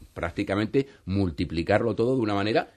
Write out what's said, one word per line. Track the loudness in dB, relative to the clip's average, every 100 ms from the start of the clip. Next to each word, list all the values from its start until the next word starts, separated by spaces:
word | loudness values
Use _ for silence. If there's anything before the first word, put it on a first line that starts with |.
| -18
prácticamente | -8 -6 -4 -2 -2 0 0 -2 -8 -2
multiplicarlo | 0 0 0 -2 -2 2 2 2 0
todo | 0 2
de |
una | 0
manera | 0 0 0 -2